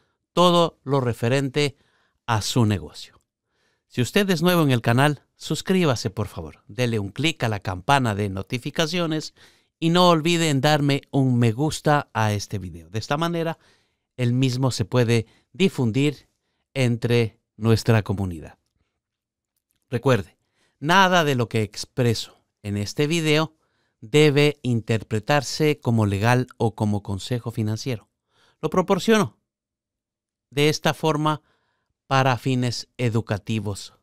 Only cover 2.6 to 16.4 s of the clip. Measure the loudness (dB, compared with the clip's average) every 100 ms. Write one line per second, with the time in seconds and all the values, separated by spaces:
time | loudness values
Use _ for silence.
2.6 | 2 0 -6 -18 -20 _ _ _ _ _
3.6 | _ _ _ -6 -2 0 0 0 2 4
4.6 | 4 2 2 2 2 0 _ _ -8 -6
5.6 | -2 0 0 0 -4 -6 -8 -8 -14 -16
6.6 | -14 -6 -2 -2 -4 -4 -2 -2 -4 -4
7.6 | -6 -6 0 2 2 -2 -4 -6 -8 -8
8.6 | -6 -4 -4 -2 -4 -4 -8 -14 -20 _
9.6 | _ _ 2 6 6 6 2 2 2 2
10.6 | 2 2 2 -2 -2 0 2 2 2 0
11.6 | -4 -2 0 0 -2 -4 -2 -2 -6 -10
12.6 | -10 -14 -12 -10 -6 -4 -2 -4 -6 -8
13.6 | _ _ _ _ _ -4 -2 0 0 0
14.6 | -2 -2 -2 0 2 0 -2 _ _ -2
15.6 | 0 0 -2 0 -2 -2 _ _